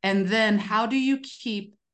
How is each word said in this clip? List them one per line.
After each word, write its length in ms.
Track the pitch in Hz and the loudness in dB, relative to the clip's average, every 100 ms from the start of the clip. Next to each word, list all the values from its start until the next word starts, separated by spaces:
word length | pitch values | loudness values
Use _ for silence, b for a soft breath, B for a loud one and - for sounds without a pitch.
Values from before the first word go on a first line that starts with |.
And 240 | 190 196 185 | 0 0 2
then 300 | 220 220 208 | 2 2 2
how 300 | 208 214 226 | 0 0 0
do 100 | 269 | 0
you 220 | 262 269 | 0 0
keep 560 | - - 240 208 208 - _ | -4 -12 -6 -6 -8 -16 _